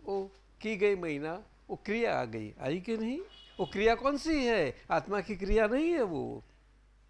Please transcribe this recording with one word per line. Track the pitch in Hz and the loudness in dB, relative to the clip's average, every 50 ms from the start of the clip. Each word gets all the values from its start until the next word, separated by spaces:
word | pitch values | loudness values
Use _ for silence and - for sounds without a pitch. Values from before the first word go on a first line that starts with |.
| - | -6
वो | - 196 196 196 196 - - - - - - | -4 -4 -4 -4 -6 -12 -20 -20 -20 -16 -8
की | - 214 214 | -4 -4 0
गई | 185 202 208 202 | 2 4 4 4
महिमा, | 185 175 165 147 139 147 156 170 196 214 - - - - - | 2 0 -2 -4 -4 -4 -6 -6 -8 -10 -16 -20 -20 -12 -12
वो | - | -12
क्रिया | - - - 208 233 233 214 160 127 | -8 -4 -4 -2 0 2 2 2 0
आ | 127 | 0
गई, | 117 110 113 107 104 - - | -2 -4 -8 -8 -8 -10 -6
आई | 143 131 156 185 | -4 -4 -4 -4
कि | 180 240 226 | -4 -4 -4
नहीं? | 220 220 226 262 330 392 - - - - - - - | -2 -2 -4 -4 -6 -8 -12 -16 -20 -20 -14 -6 -6
वो | 190 | -4
क्रिया | - - 196 214 226 233 | -4 0 2 4 4 4
कौन | 233 240 277 294 | 4 2 0 0
सी | 269 - 311 320 294 254 | 0 0 0 0 2 2
है? | 240 233 202 156 127 - - - - | 2 4 2 2 0 -2 -6 -4 0
आत्मा | - 165 - - 196 202 | 0 0 0 0 -2 -4
की | 185 - 214 | -2 -4 -6
क्रिया | 180 190 196 208 220 220 | -4 0 2 4 4 4
नहीं | 208 233 269 320 339 | 4 4 2 2 2
है | 349 320 | 2 2
वो, | 233 190 160 135 123 117 117 117 - - - - _ - - _ _ - - - - | 0 0 0 -2 -4 -4 -6 -10 -12 -16 -20 -20 _ -20 -20 _ _ -20 -20 -20 -20